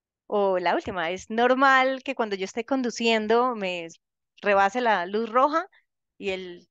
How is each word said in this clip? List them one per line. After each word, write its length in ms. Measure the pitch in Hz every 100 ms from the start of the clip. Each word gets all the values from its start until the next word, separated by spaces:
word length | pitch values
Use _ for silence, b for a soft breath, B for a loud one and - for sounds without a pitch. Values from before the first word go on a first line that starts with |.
| _ _ -
O 320 | 208 196 180
la 160 | 175 254
última, 340 | 285 190 165
¿es 220 | 190 -
normal 720 | 220 247 262 277 262 262 262
que 100 | 277
cuando 220 | 254 220 196
yo 100 | 190
esté 180 | -
conduciendo 920 | - 269 247 - 233 226 214 233 254 226
me 320 | 190 180 165 - _ _ _ _
rebase 400 | 202 196 196 247
la 240 | 240 196 175
luz 220 | 208 226
roja? 380 | 226 285 320 370 b _ _ _ -
Y 120 | 196
el, 400 | 185 180 175 _